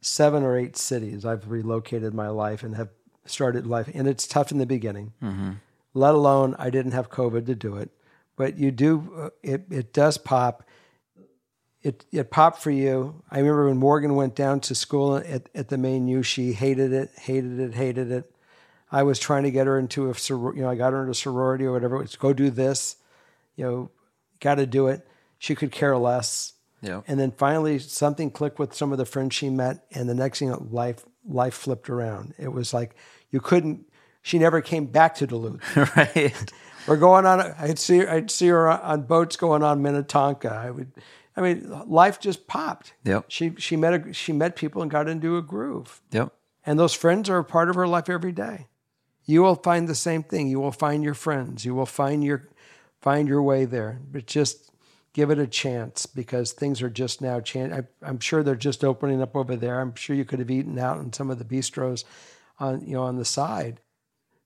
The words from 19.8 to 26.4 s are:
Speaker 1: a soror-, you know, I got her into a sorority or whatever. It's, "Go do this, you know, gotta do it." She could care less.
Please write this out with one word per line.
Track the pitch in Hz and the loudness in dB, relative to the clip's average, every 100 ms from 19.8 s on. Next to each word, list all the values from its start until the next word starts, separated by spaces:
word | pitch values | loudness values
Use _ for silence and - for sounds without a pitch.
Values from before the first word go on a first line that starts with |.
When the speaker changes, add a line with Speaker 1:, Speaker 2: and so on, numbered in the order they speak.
| 127 143 135 | 0 -2 -4
Speaker 1:
a | |
soror-, | 123 - 131 120 - | -4 -6 -4 -4 -4
you | |
know, | 131 | -4
I | |
got | 123 127 | 0 0
her | 135 | 0
into | 131 | -2
a | |
sorority | 120 - 127 131 131 131 | -4 -4 -2 0 0 0
or | |
whatever. | 127 120 131 | 0 0 -2
It's, | 139 - | -6 -2
"Go | 139 | 0
do | 135 139 | 2 2
this, | 123 131 135 - - _ _ _ _ _ | 2 0 0 -4 -10 _ _ _ _ _
you | - | -8
know, | 131 123 127 _ _ _ _ _ | -6 -6 -8 _ _ _ _ _
gotta | 147 143 135 | 0 2 2
do | 131 135 | 4 2
it." | 135 - _ _ _ | 2 -6 _ _ _
She | - | -6
could | 147 143 | -4 -4
care | - 147 131 | 0 2 2
less. | 120 123 120 - | 2 0 -2 -6